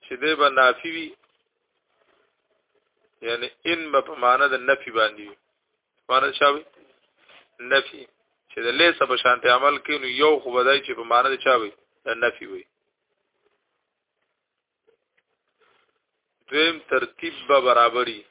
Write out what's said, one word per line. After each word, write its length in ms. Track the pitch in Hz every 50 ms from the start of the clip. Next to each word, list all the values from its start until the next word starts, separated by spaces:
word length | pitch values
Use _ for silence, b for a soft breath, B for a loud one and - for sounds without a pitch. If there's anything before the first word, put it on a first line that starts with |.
| _
چې 80 | - 131 120
دی 140 | 135 156 160
به 140 | 143 147 143
نافي 420 | 135 135 131 127 120 - - 165
وي، 240 | 160 165 160 151 - _ _ _ _ _ _ _ _ _ _ _ _ _ _ _ _ _ _ _ _ _ _ _ _ _ _ _ _ _ _ _ _ _ _ _ _ _ _ _ _ _
یعنی 260 | - 117 117 120 123 127 _ _ _
ان 260 | 165 170 165 160 156
به 100 | 143 139
په 120 | 127 - 160
معنا 320 | 139 123 123 123 131 143 143
د 60 | 131
نفي 380 | 131 123 131 135 131 - 127
باندې 320 | 113 113 110 107 104 107 104 101
وي. 80 | 101 _ _ _ _ _ _ _ _ _ _ _ _ _ _
په 80 | - 127
معنا 140 | 131 135 143
د 40 |
چا 180 | 135 - 151 143
وي؟ 140 | 143 151 156 - _ _ _ _ _ _ _ _ _ _ _ _ - - _ _ _ _
نفي. 480 | 120 127 135 139 135 - - 147 131 _ _ _ _ _ _ _ _ _
چې 80 | - -
د 60 | 117 120
لیسه 380 | 120 143 170 175 160 - 143
په 100 | 127 127 120
شانتي 300 | - 123 123 120 - 123
عمل 300 | 123 127 135 143 147 139
کوي، 200 | - - 151 143
نو 80 | 135 127
یو 320 | 123 131 147 156 156 135
خو 120 | - 127
به 120 | 120 127 123
دی 160 | 131 139 139
چې 100 | 139 - 123
په 100 | 113 117
معنا 260 | 117 117 120 127 135
د 60 | 135
چا 200 | 123 - 139 127
وي؟ 160 | 120 110 101 - _ _ _ _ _ _
د 20 | -
نفي 380 | 113 117 117 120 - - -
وي. 180 | 101 98 92 - _ _ _ _ _ _ _ _ _ _ _ _ _ _ _ _ _ _ _ _ _ _ _ _ _ _ _ _ _ _ _ _ _ _ _ _ _ _ _ _ _ _ _ _ 440 453 _ _ _ _ _ _ _ _ _ _ _ _ _ _ _ _ _ _ _ _ _ _ _ _ _ _ _ _ _ _ -
دویم 300 | 143 147 156 165 165 156
ترتیب 560 | - - 147 131 123 117 _ - - 165 151 - - -
به 120 | 143 135
برابري. 680 | 123 127 123 117 120 117 113 123 123 120 113 104 104 _